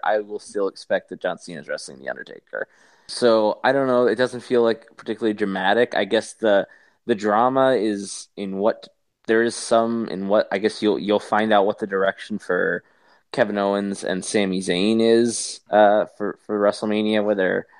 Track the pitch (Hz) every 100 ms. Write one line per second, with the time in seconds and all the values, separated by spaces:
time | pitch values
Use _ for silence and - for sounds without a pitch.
0 | - 107 104 104 - 104 98 - - 95
1 | - 90 92 85 - 82 69 73 - 65
2 | 65 64 - - _ - - _ _ _
3 | - - 120 113 107 - 127 139 135 123
4 | 123 107 127 123 - 123 117 110 - -
5 | - 107 113 104 104 95 95 110 120 -
6 | 101 110 - - 110 101 - - _ _
7 | - 110 104 104 127 135 131 123 110 101
8 | 98 - - - 98 95 107 - - _
9 | _ _ - 113 117 - - 117 117 117
10 | 113 92 98 107 - 98 104 - 107 73
11 | 95 104 - 107 110 104 98 104 104 98
12 | 95 - - 104 - 90 90 90 _ _
13 | _ _ - - 110 104 101 101 101 95
14 | - 92 - 110 98 92 92 87 101 113
15 | 113 117 117 113 - - - 104 104 107
16 | 92 - 104 - - 104 101 101 110 107
17 | 107 107 104 101 92 95 - _